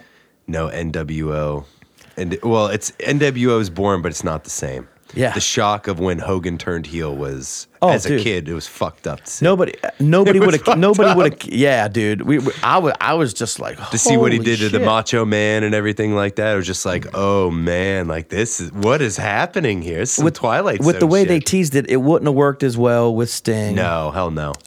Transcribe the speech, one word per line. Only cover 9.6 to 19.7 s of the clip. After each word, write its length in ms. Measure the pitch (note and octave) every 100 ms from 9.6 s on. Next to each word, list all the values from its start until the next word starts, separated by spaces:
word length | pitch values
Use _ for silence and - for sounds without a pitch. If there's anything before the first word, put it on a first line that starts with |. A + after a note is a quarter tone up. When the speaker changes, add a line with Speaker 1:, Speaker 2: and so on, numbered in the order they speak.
| F3+ - - -
Speaker 2:
nobody 380 | D3 F3 G3 G3
Speaker 1:
<laughs> 0 |
It 20 |
was 60 | G3
Speaker 2:
would've, 160 | D3+
Speaker 1:
fucked 160 | - E3
Speaker 2:
nobody 300 | F#3+ G3+ F#3
Speaker 1:
up. 60 | F3
Speaker 2:
would've, 280 | D#3+ -
yeah, 420 | - A2+ C#3 B2 G#2
dude. 360 | G#2+ G#2+ G#2
We, 180 | - D3
we, 100 | C3 -
I 180 | A#2 F3
wa-, 140 | D#3+ -
I 140 | A2+
was 180 | E3 C3+
just 280 | F#2+ A#2 -
like, 180 | - - -
Speaker 1:
To 60 | A2+
see 180 | A#3 A3+
what 160 | A#2+
he 60 | A#2
Speaker 2:
"Holy 60 | A2+
Speaker 1:
did 80 | A2+
to 100 | G#2+
the 100 | A2
Speaker 2:
shit." 60 |
Speaker 1:
Macho 400 | A2 A2 G#2+ A#2+
Man 380 | A2 G#2 G#2+ G#2+
and 140 | G#2+ G#2+
everything 360 | G#2 G#2 G#2+ G#2
like 180 | G2+ G#2+
that, 180 | G#2+
it 20 | G2+
was 100 | F2+
just 180 | F#2
like, 220 | G2 F2+ -
"Oh, 380 | F#2+ G2 G2+ F#2
man, 560 | E2 E2+ F2 F#2+ G2 E2+
like, 220 | D#2+ E2+
this 280 | F#2 A#2 -
is, 140 | E2+
what 280 | G2+ G#2 D3+
is 160 | A#2+ F#2+
happening 640 | G#2 G#2 F3 G3 C#3